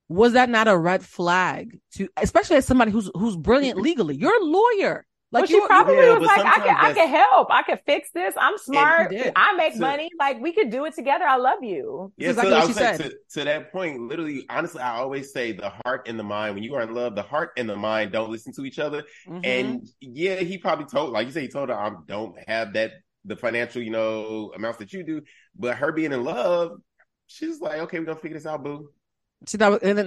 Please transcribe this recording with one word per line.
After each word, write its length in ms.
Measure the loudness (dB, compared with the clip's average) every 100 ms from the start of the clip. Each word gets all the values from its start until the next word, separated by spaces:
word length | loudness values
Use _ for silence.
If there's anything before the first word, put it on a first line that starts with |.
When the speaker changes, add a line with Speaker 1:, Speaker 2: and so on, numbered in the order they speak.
| -6
Speaker 1:
was 240 | 2 4
that 160 | 4 4
not 180 | 4 4
a 80 | 4
red 280 | 2 0
flag 760 | -4 -4 0 2 0 -4 -10 -18 _
to, 160 | -10 -8 -4
especially 400 | 0 2 4 4
as 80 | 4
somebody 240 | 4 4
who's, 180 | 0 -4
who's 220 | -4 -4 -2
brilliant 420 | 2 2 2 0
Speaker 2:
<laughs> 80 | -2
Speaker 1:
legally? 280 | 0 -2 0
You're 240 | 2 2
a 20 |
lawyer. 600 | 2 2 2 2 0 -2 -10 _ _
Like, 100 | 0
Speaker 3:
Well, 40 | 4
she 60 |
Speaker 1:
you, 120 | 4 6
Speaker 3:
probably 280 | 6 6 8
Speaker 2:
Yeah, 180 | 8
Speaker 3:
was 60 | 8
Speaker 2:
but 60 | 6
Speaker 3:
like, 160 | 4 6
"I 140 | 4
can, 160 | 4 4
Speaker 2:
sometimes 20 |
Speaker 3:
I 160 | 4
can 140 | 4 4
Speaker 2:
that's 0 |
Speaker 3:
help. 400 | 6 6 6 4
I 120 | 2
can 140 | 0 -4
fix 260 | 0 -2 -2
this. 220 | -6 -4 0
I'm 140 | 0
Speaker 2:
And 60 | 0
Speaker 3:
smart. 500 | -2 4 4 4 2
Speaker 1:
She 60 | -2
did. 160 | 0
Speaker 3:
I 220 | 4 4 4
make 180 | 0
Speaker 2:
So 60 | 0
Speaker 3:
money. 280 | -2 -2 -6 -2
Like, 220 | -2 -2
we 120 | -4
could 180 | -2 -2
do 140 | -2
it 100 | -6
together. 300 | -4 -2 0
I 120 | 2 2
love 280 | 2 -2
you." 480 | -4 -6 -6 -10 -12 -6
Speaker 2:
Yeah, 120 | -2
Speaker 1:
That's 100 | 0
exactly 120 | 4
Speaker 2:
so 40 |
Speaker 1:
what 80 | 4
Speaker 2:
I 40 | 4
Speaker 1:
she 20 |
Speaker 2:
was 80 | 2
saying, 220 | 0 0
Speaker 1:
said. 120 | -6
Speaker 2:
to, 300 | -12 _ -6
to 40 |
that 280 | -4 -4 -6
point, 280 | -8 -6 -8
literally, 440 | -8 -8 -6 -8 -6
honestly, 320 | -6 -6 -6
I 160 | -6 -4
always 340 | -4 -6 -8
say 180 | -6 -6
the 200 | -6 -10 -8
heart 220 | -6 -6 -6
and 100 | -10
the 40 |
mind, 300 | -6 -6 -6
when 80 | -6
you 120 | -8 -6
are 60 |
in 120 | -6
love, 220 | -6 -6 -6
the 60 |
heart 280 | -6 -6 -6 -6
and 120 | -8
the 80 | -4
mind 360 | -2 -2 -2
don't 180 | -4 -6
listen 220 | -8 -12
to 100 | -14
each 140 | -12 -8
other. 240 | -6 -8 -12 -20 -18
Speaker 1:
Mm-hmm. 120 | -8
Speaker 2:
And 460 | -4 -2 -2 -6 -12 _
yeah, 360 | -18 -6 -4 -4
he 220 | -6 -4
probably 260 | -4 -4 -4
told, 240 | -4 -4
like 160 | -4 -6
you 60 |
say, 100 | -8
he 60 | -8
told 220 | -6 -6
her, 40 |
"I 160 | -4 -6 -8 -10
don't 300 | -10 -10 -12 -6
have 260 | -4 -4
that, 180 | -4 -4 -6 _ _
the 100 | -14 -6
financial, 460 | -4 -2 -4 -6
you 80 | -6
know, 600 | -4 -2 -4 -8 -10 -10
amounts 240 | -8 -8 -8
that 140 | -14
you 100 | -14
do." 200 | -10 -12 -12 _ _ -10
But 180 | -6 -4
her 120 | -4
being 220 | -2 -2
in 100 | -2
love, 580 | -4 -2 0 0 -2 -8 _ _ _ _ _
she's 340 | -12 -10 -8
like, 200 | -8 -8
"Okay, 180 | -8 -8
we're 80 | -8
gonna 140 | -10
figure 180 | -12 -12
this 80 | -10
out, 160 | -10
boo." 280 | -10 -12 -16 _ _ _ _ _ -12
Speaker 1:
See, 120 | 2
that 100 | 2
was, 80 | 4
and 160 | 2 0